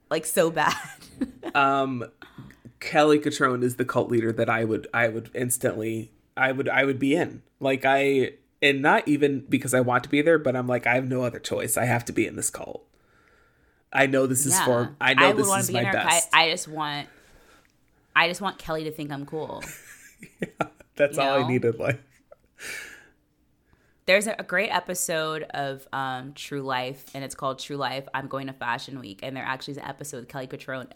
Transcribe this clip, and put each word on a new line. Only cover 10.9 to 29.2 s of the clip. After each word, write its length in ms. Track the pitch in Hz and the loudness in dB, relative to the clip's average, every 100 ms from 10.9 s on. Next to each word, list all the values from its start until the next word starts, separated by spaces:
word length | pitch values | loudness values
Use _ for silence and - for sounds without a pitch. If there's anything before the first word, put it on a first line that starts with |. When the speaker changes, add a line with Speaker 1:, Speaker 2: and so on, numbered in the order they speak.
Speaker 2:
have 120 | 123 131 | 0 0
no 160 | 127 | -2
other 160 | 123 120 | -2 -4
choice. 380 | - 92 107 - | -6 -4 -2 0
I 80 | |
have 200 | 120 120 - | 0 0 -2
to 60 | |
be 140 | - 110 | -2 -2
in 80 | |
this 160 | - - | -2 -6
cult. 320 | - - - _ _ _ _ _ _ _ _ _ _ - | -6 -12 -14 _ _ _ _ _ _ _ _ _ _ -2
I 140 | 135 139 | 2 4
know 200 | 135 135 | 4 2
this 180 | 127 143 | 2 2
is 80 | |
Speaker 1:
Yeah. 100 | 190 | 2
Speaker 2:
for, 320 | 143 120 120 - | 4 2 0 0
I 140 | 127 | 2
know 120 | 135 185 | 6 6
Speaker 1:
I 20 | |
would 80 | 214 | 6
Speaker 2:
this 120 | 202 | 2
Speaker 1:
wanna 120 | 196 | 2
Speaker 2:
is 60 | 185 | 0
Speaker 1:
be 60 | |
Speaker 2:
my 60 | 185 | 0
Speaker 1:
in 60 | - | 2
her, 120 | 185 | 2
I, 60 | |
Speaker 2:
best." 240 | 101 165 - | 4 2 4
Speaker 1:
I 180 | 156 165 | 4 4
just 160 | 175 151 | 0 -6
want, 420 | 156 151 143 - - _ _ _ _ _ _ _ _ _ 151 | -6 -6 -6 -10 -18 _ _ _ _ _ _ _ _ _ 2
I 100 | 170 | 2
just 140 | 175 | 0
want 180 | 196 - | -6 -6
Kelly 260 | - 160 | -6 -6
to 60 | 156 | -6
think 220 | 151 147 | -8 -8
I'm 140 | 139 143 | -8 -8
cool. 360 | 156 143 - - | -8 -8 -10 -12
Speaker 2:
<laughs> 40 | - - - - - - - | -16 -20 -20 -20 -20 -18 -12
Yeah, 80 | - - - - _ - | -10 -6 -8 -10 _ 0
that's 200 | 143 147 | 0 2
Speaker 1:
You 40 | |
Speaker 2:
all 160 | 139 139 | 0 2
I 40 | |
Speaker 1:
know? 60 | 123 | 2
Speaker 2:
need 160 | 127 117 | 0 0
in 100 | 113 | -2
life. 220 | - 123 _ _ _ - _ - - - - - - _ _ _ _ _ _ _ _ _ - | -2 -4 _ _ _ -20 _ -18 -14 -14 -14 -20 -20 _ _ _ _ _ _ _ _ _ 2
Speaker 1:
There's 200 | 196 208 | 4 2
a, 100 | - | -6
a 40 | |
great 260 | 190 180 220 | -4 -2 0
episode 760 | 185 180 180 - 160 156 156 156 | -2 -2 -4 -2 -2 -2 -6 -8
of, 320 | - 139 135 - | -6 -6 -8 -8
um, 400 | 135 135 127 135 | -6 -6 -6 -10
True 260 | 143 - 143 | -14 -10 -8
Life, 440 | 135 127 127 139 - | -4 -4 -4 -10 -14
and 100 | 139 | -12
it's 100 | 135 | -12
called 240 | - 135 131 | -6 -6 -6
True 180 | - 143 | -8 -6
Life, 260 | 127 135 139 | -4 -6 -8
I'm 160 | 131 139 | -8 -6
Going 200 | 135 135 | -8 -8
to 40 | |
Fashion 460 | 131 120 120 - 135 | -8 -4 -4 -6 -14
Week. 200 | 113 98 | -14 -12